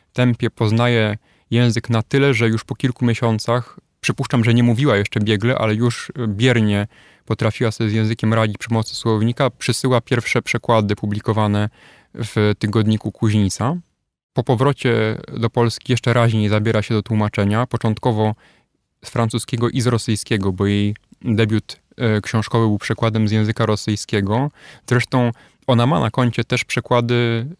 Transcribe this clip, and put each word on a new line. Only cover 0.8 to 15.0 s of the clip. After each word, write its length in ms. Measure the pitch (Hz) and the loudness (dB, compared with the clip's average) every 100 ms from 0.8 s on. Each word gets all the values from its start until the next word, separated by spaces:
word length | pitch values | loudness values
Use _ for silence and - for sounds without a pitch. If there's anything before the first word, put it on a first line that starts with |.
| 120 117 107 107 _ _ - | 2 2 0 -2 _ _ -2
język 400 | 117 123 110 - | 2 2 0 0
na 120 | 113 | -2
tyle, 320 | - 139 139 | 0 2 2
że 140 | 117 113 | 2 0
już 160 | 110 | 0
po 100 | - | -4
kilku 300 | - 127 - | -4 -4 0
miesiącach, 760 | 120 113 117 110 - 123 120 - - _ | 0 0 0 0 0 -2 -4 -14 -20 _
przypuszczam, 440 | - - 135 123 | -6 -4 -2 0
że 100 | 113 | 2
nie 80 | 117 | 4
mówiła 340 | 120 113 147 101 | 4 2 2 2
jeszcze 240 | 101 117 | 0 -2
biegle, 380 | 107 107 117 131 | 0 0 0 0
ale 160 | 110 | 0
już 380 | 107 120 - - - 117 | 0 0 -2 -8 -8 -6
biernie 580 | 101 131 117 107 101 104 _ - _ | 0 2 2 2 0 -2 _ -20 _
potrafiła 460 | - 113 113 - 117 | -6 -2 -2 0 -2
sobie 200 | - 110 | -2 -2
z 20 | |
językiem 420 | 110 107 113 110 | 0 0 0 0
radzić 240 | 113 110 104 | 2 0 -2
przy 100 | - | -4
pomocy 260 | 113 107 | -2 -2
słownika, 560 | - 117 110 113 120 135 | -4 -2 0 0 0 -2
przysyła 500 | - - 120 131 123 | -2 -4 -2 0 0
pierwsze 420 | - 120 - 120 | 0 -2 -2 -2
przekłady 540 | - 117 - 113 104 104 | -2 -4 0 2 2 -2
publikowane 720 | 107 104 - 107 107 104 104 - - - _ | -4 -4 -2 0 0 0 -2 -6 -20 -20 _
w 380 | - 117 - 107 104 | -10 -6 0 0 0
tygodniku 540 | 107 110 107 110 110 | 0 0 2 0 -2
Kuźnica. 640 | - 110 107 98 - 113 175 - _ _ _ _ | -2 0 2 2 0 -2 -4 -8 _ _ _ _
Po 120 | - | -4
powrocie 760 | 123 113 139 135 127 113 | 0 2 2 0 0 0